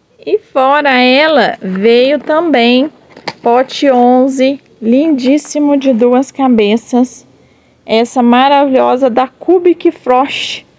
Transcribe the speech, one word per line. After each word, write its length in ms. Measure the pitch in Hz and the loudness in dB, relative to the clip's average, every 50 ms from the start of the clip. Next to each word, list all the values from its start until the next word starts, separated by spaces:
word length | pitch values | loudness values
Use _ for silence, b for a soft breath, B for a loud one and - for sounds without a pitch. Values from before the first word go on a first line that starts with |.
| _ _ _ _ - | _ _ _ _ -6
E 140 | - 370 427 | -6 -6 -6
fora 600 | - _ - 277 262 269 285 302 294 277 254 247 | -6 _ -4 -2 0 0 0 0 0 0 0 2
ela, 600 | 247 254 262 277 311 311 311 262 202 - - - | 2 2 2 2 2 2 2 0 0 -2 -4 -6
veio 580 | - 190 185 190 202 226 233 240 254 269 294 285 | -8 -8 -6 -2 0 2 2 2 2 2 0 -2
também 720 | - - 302 320 349 330 277 240 233 240 247 254 285 311 - _ _ _ - - - - - - | -2 -2 -2 -2 0 0 0 0 2 2 2 0 0 -4 -8 _ _ _ -20 -16 -16 -16 -16 -6
pote 480 | - 240 233 254 262 - - - 294 277 | -2 0 0 0 -2 -4 -6 -2 -2 0
onze, 680 | 254 247 240 247 254 254 262 277 262 269 262 269 285 - - _ _ _ | 2 2 2 2 2 2 0 0 0 -2 -2 -2 -2 -4 -12 _ _ _
lindíssimo, 960 | 220 226 240 269 311 330 302 247 247 247 285 302 - - - 302 294 285 285 | -2 0 0 2 2 0 -2 0 0 0 0 -2 -2 -6 -4 -2 0 0 0
de 160 | 277 269 269 | 0 0 0
duas 380 | 254 214 247 240 247 254 269 - | 0 2 2 2 2 0 -2 -4
cabeças. 960 | - - 269 254 240 220 208 202 214 233 - - 254 240 254 247 - - - b b b b b b b b b b b b | -4 -4 0 0 2 2 2 0 0 -2 -4 -2 -2 -2 -2 -2 -4 -14 -20 b b b b b b b b b b b b
Essa 380 | - 214 220 240 233 - 262 | -2 -2 -2 -2 -2 -2 -2
maravilhosa 880 | 240 240 247 247 262 277 285 277 294 277 262 247 240 240 247 254 269 254 | 0 2 2 2 2 2 2 2 2 2 0 0 0 0 0 0 0 0
da 180 | 220 254 262 254 | 0 -2 -4 -4
Cubic 640 | - _ - - 359 370 349 359 330 - - 339 | -8 _ -2 0 0 2 2 0 0 0 -2 -4
Frost. 720 | - - - 254 247 254 285 277 - - - - - - - b b | -4 -4 -2 0 0 0 0 -2 -6 -10 -10 -10 -12 -14 -16 b b